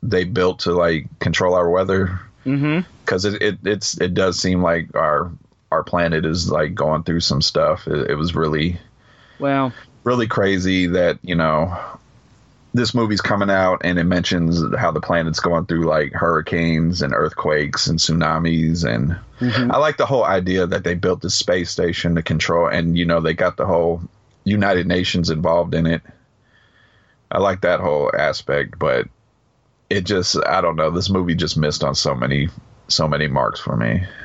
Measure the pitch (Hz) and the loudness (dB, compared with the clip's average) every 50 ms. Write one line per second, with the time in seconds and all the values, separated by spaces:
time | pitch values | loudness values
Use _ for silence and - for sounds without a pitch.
0 | - 113 98 92 92 90 90 113 113 - 90 - - 92 87 87 87 87 85 80 | -2 0 0 0 0 0 0 2 2 2 0 0 -2 0 2 2 4 2 2 0
1 | 69 - - - - 87 82 - 92 90 90 90 87 85 85 90 95 95 95 95 | -2 -6 -10 -4 -2 -2 0 2 2 2 2 4 4 4 4 2 2 2 2 0
2 | 92 90 92 92 - - - _ - 131 135 139 139 151 151 165 185 - - - | 0 0 -2 -6 -10 -12 -20 _ -4 -2 -2 0 0 0 0 0 -2 -4 -10 -12
3 | - - - 92 95 104 101 - - 104 98 - - 92 104 98 - - - - | -4 -2 -2 0 0 -2 -2 0 0 -2 -2 -2 -2 -2 -2 -2 -2 -6 -4 -2
4 | - 90 90 92 95 95 87 - - 92 92 90 90 85 85 85 80 - - - | -2 -2 0 2 2 2 0 0 0 0 2 2 2 2 2 0 -2 -2 -2 0
5 | 78 78 76 73 82 87 85 - _ _ _ _ _ _ - 80 78 - - 87 | 0 2 2 0 0 -2 -8 -14 _ _ _ _ _ _ -2 -2 -2 0 0 0
6 | 85 85 82 78 85 82 80 87 87 87 - 78 80 78 - - 71 76 78 78 | 2 2 2 0 0 0 -2 0 0 0 0 0 0 -2 -2 -2 0 0 0 -2
7 | 80 - 82 82 80 - - 67 - - - 76 78 76 78 78 - - 76 76 | -2 -2 -2 -2 0 0 0 0 0 0 0 2 2 2 0 -2 -2 -4 -4 -2
8 | - - - 73 76 87 85 82 80 78 76 78 76 87 87 87 - - _ _ | -2 -2 -2 -2 -2 -4 -2 -2 0 0 0 0 0 -2 -2 -6 -10 -16 _ _
9 | _ _ - _ - - - - - 139 139 135 135 127 120 - - - _ - | _ _ -20 _ -20 -20 -12 -4 -2 0 0 0 0 -2 -4 -8 -18 -20 _ -6
10 | _ 120 123 123 117 110 - - 101 98 98 95 90 95 92 90 90 87 87 92 | _ 0 0 0 0 0 0 0 2 2 2 0 0 0 2 2 2 2 2 2
11 | 87 87 78 - _ - 90 85 80 80 78 76 80 87 87 87 - - - - | 2 2 0 -2 _ -2 0 0 2 2 2 2 0 -2 -4 -8 -10 -12 -14 -18
12 | _ _ _ - _ _ - _ _ _ _ _ _ _ _ 120 123 117 - 123 | _ _ _ -20 _ _ -20 _ _ _ _ _ _ _ _ 0 0 0 0 0
13 | 117 107 107 98 - - 107 101 101 98 98 95 95 92 92 - - 85 90 87 | 0 0 0 -2 0 0 0 0 2 2 2 4 4 2 2 2 0 0 0 2
14 | 85 87 90 87 87 - 92 90 85 82 85 85 80 50 - - - 85 78 80 | 2 2 2 2 0 0 0 0 2 2 2 0 0 0 -2 0 0 0 0 -2
15 | 80 - 87 85 82 82 78 - - 90 85 82 80 - 85 82 82 80 78 78 | -2 0 0 0 0 0 -4 -2 -2 0 0 0 0 0 -2 0 0 2 2 0
16 | 76 69 - - - 85 85 80 80 - - 85 85 82 82 80 82 82 90 90 | 0 -2 -2 -2 0 0 0 0 -2 -2 -2 0 0 2 2 2 2 0 0 0
17 | 80 69 - - 82 78 - - - 76 76 76 76 71 69 71 - - 82 80 | -2 -2 0 0 0 -2 -2 -4 -2 0 0 0 0 -2 -2 -4 -2 -2 0 -2
18 | - - 80 85 80 78 80 80 82 82 82 82 80 80 82 85 82 62 57 57 | 0 0 0 0 0 0 0 0 0 0 0 2 2 0 0 0 0 -2 -2 0
19 | 62 73 90 - - - - - 123 123 110 120 127 120 135 135 147 156 151 - | -2 -2 -2 -4 -8 -16 -10 -4 -2 -2 0 0 0 2 2 2 2 0 0 0
20 | 139 117 139 127 107 - 95 95 92 92 92 92 90 85 90 82 - 85 87 87 | 0 0 2 2 2 2 2 0 0 0 0 0 0 0 -2 -2 -2 -2 -4 0
21 | 95 95 90 85 - 82 - - - - 87 92 87 85 - - 87 85 85 - | 0 0 0 0 -2 -4 -2 -2 0 0 0 0 0 -2 -2 -2 0 0 0 0
22 | - 87 85 85 82 - - 78 - - 85 85 85 80 - 85 85 85 85 85 | 0 0 0 0 0 0 -2 -2 0 2 2 2 2 2 2 0 0 2 2 2
23 | 87 85 85 85 82 80 78 85 92 90 - - - 98 90 85 85 85 82 85 | 2 2 2 2 2 0 0 2 0 0 0 0 0 2 2 2 2 2 0 -2
24 | 85 - _ _ _ _ _ _ _ 95 101 107 98 101 98 90 87 90 90 90 | -6 -12 _ _ _ _ _ _ _ 0 2 2 4 2 2 2 2 2 0 0
25 | 90 - - 90 85 87 82 78 80 82 82 87 87 82 - 80 82 80 82 80 | 0 0 0 0 0 0 0 0 2 2 2 2 2 0 0 0 2 2 0 -2
26 | - - - _ _ _ _ _ _ _ _ _ _ _ _ _ _ _ _ _ | -4 -10 -20 _ _ _ _ _ _ _ _ _ _ _ _ _ _ _ _ _
27 | _ _ _ _ _ _ - - 95 98 92 90 - 87 90 - 92 87 76 73 | _ _ _ _ _ _ -2 0 2 2 0 0 0 0 0 2 0 0 0 0
28 | 71 - - - 71 73 69 - - - 69 71 69 - - - 80 76 65 62 | 0 0 0 0 0 0 -2 -4 -4 -2 -2 -2 -2 -4 -6 -4 -2 0 0 0
29 | - - - _ _ _ _ _ _ _ _ _ _ _ _ _ _ _ - 101 | -2 -4 -10 _ _ _ _ _ _ _ _ _ _ _ _ _ _ _ -4 -4
30 | 92 87 101 92 87 - - 85 - - - 92 90 85 82 80 78 78 82 87 | -2 0 -2 -2 0 0 -2 0 0 0 0 2 0 0 0 0 0 0 0 -2
31 | 95 92 95 95 92 87 82 78 85 78 - 80 78 76 76 - 78 71 71 - | -2 0 0 0 0 0 0 0 -2 -2 0 0 0 0 0 -2 -2 -2 -2 0
32 | - 76 69 62 60 65 69 71 69 82 - - - - - - _ - - - | 0 -2 -2 -2 -2 -2 0 0 -2 -2 -4 -10 -20 -20 -20 -20 _ -4 -2 -2
33 | 78 78 73 71 76 73 65 67 64 55 50 - - - - 58 57 57 55 - | 0 0 0 0 -2 0 0 0 0 0 -2 -4 -6 -4 -2 -2 0 0 0 -2
34 | 92 92 - - - | -2 -4 -10 -16 -20